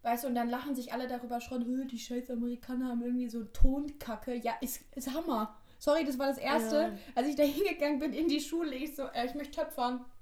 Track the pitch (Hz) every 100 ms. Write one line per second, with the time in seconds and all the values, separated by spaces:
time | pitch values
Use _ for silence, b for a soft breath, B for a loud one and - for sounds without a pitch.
0 | 240 240 277 240 240 247 285 254 240 233
1 | 247 247 247 240 - 254 233 254 262 233
2 | - 240 247 240 240 247 - 254 254 240
3 | 240 247 247 233 214 - 269 277 285 -
4 | - 214 - 240 233 233 254 - - -
5 | 262 277 349 233 220 - b b - 302
6 | 294 254 277 277 - 294 226 302 330 208
7 | B - 269 285 294 311 392 - 294 285
8 | 285 294 320 294 - 330 320 262 302 -
9 | 254 - 247 294 285 - 302 - 247 254
10 | 254 -